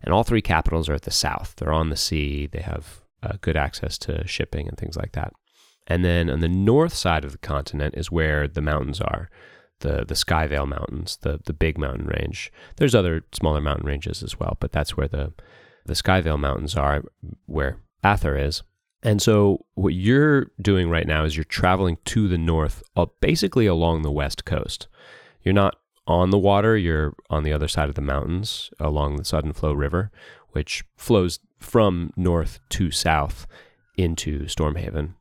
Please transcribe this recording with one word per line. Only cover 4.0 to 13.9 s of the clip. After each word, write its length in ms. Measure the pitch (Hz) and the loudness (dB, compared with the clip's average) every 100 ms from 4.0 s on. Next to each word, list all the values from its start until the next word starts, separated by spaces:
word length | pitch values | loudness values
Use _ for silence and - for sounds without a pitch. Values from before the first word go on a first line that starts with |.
| - 78 - | -6 -4 -4
shipping 420 | - - 76 - | -4 -4 -4 -6
and 120 | - | -8
things 180 | 80 - | -8 -6
like 140 | - | -6
that. 200 | - - _ _ _ _ _ - | -6 -8 _ _ _ _ _ -2
And 180 | 85 | 2
then 280 | 90 85 85 | 4 2 2
on 80 | 69 | 2
the 100 | 82 | 2
north 460 | 92 98 131 165 - | 2 4 4 4 0
side 280 | 92 80 | 0 0
of 80 | 71 | -2
the 40 | 71 | -12
continent 560 | - 71 71 73 73 - | -6 -4 -4 -4 -4 -4
is 140 | 82 | -2
where 360 | 82 78 76 73 | 0 2 2 0
the 140 | 73 | -2
mountains 380 | 76 76 67 71 | 0 0 -2 -4
are, 300 | - - 87 - - - _ _ | -4 -4 -8 -16 -20 -20 _ _
the, 240 | 71 71 - | -2 -2 -2
the 80 | 76 | -4
Skyvale 520 | - 82 78 71 69 | 0 0 0 -2 -2
Mountains, 520 | 69 - 73 85 - | -4 -6 -8 -8 -6
the, 180 | 71 73 - | -4 -6 -6
the 80 | |
big 240 | 76 80 76 | 0 0 0
mountain 300 | 71 - 71 | -4 -4 -4
range. 440 | 71 71 - - - - - | -4 -4 -6 -12 -16 -20 0
There's 180 | 147 117 | 4 4
other 300 | 90 80 - | 4 -2 -4
smaller 300 | - 80 73 | -2 0 0
mountain 240 | 73 73 | 0 -2
ranges 380 | 71 | -4